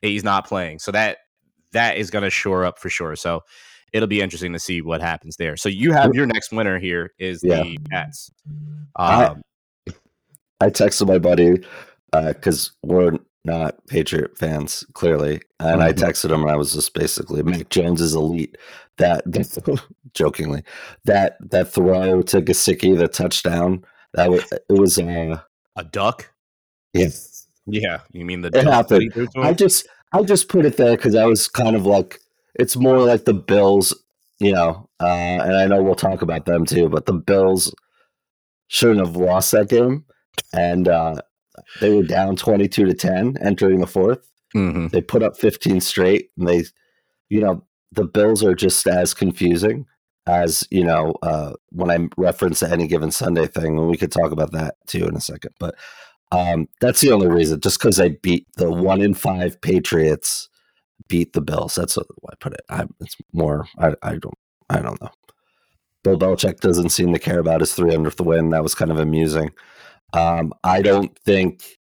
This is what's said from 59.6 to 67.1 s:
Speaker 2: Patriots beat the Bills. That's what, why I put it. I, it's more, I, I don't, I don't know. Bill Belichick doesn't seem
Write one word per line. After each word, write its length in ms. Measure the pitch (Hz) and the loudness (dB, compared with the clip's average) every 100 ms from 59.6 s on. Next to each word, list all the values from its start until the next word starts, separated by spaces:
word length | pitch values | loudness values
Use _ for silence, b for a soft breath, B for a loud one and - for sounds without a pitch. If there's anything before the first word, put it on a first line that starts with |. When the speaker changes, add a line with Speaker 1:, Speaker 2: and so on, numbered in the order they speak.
Speaker 2:
Patriots 880 | - 92 - 87 78 76 - - - _ _ _ _ _ - | 0 0 2 2 2 0 -4 -8 -10 _ _ _ _ _ -4
beat 240 | 87 85 | -2 0
the 80 | - | -2
Bills. 340 | 73 78 80 | -4 -4 -4
That's 220 | - 85 - | -6 -4 -4
what, 100 | - - | -6 -16
why 100 | - | -20
I 40 | - | -14
put 160 | - | -14
it. 80 | - - | -14 -10
I, 160 | - - - | -8 -8 -8
it's 160 | - - - | -18 -18 -12
more, 340 | 82 78 73 - - | -4 -2 -2 -6 -2
I, 180 | 82 73 | 0 0
I 140 | - 80 | -8 -10
don't, 200 | - - _ _ _ | -12 -18 _ _ _
I 120 | - | -4
don't 200 | 57 - | -4 -10
know. 80 | - _ _ _ _ _ _ _ _ _ | -16 _ _ _ _ _ _ _ _ _
Bill 120 | - 92 | 0 2
Belichick 440 | 92 90 95 87 | 2 0 -2 -2
doesn't 300 | 101 87 85 | 0 2 0
seem 220 | - 90 | 0 0